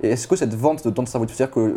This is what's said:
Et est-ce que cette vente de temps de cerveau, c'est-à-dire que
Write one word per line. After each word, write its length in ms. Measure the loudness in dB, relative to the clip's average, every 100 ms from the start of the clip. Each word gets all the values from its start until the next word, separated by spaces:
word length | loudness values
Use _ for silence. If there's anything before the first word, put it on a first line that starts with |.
Et 80 | 0
est-ce 180 | 0 0
que 80 | 0
cette 180 | 0
vente 300 | 0 0 0
de 60 | -2
temps 120 | -2
de 60 | -2
cerveau, 180 | -2 -2
c'est-à-dire 240 | -2 0
que 200 | 2 2